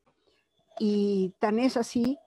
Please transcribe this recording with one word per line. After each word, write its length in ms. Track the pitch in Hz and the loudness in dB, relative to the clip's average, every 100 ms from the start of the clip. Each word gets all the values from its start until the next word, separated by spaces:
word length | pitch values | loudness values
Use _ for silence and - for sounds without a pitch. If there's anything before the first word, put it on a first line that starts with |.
| _ _ _ _ _ _ _ - | _ _ _ _ _ _ _ -4
Y 560 | 214 208 202 196 185 - | 0 2 2 0 -2 -2
tan 180 | 214 220 | -2 2
es 180 | 254 247 | 0 0
así 440 | 240 247 240 285 | -2 -2 -2 -4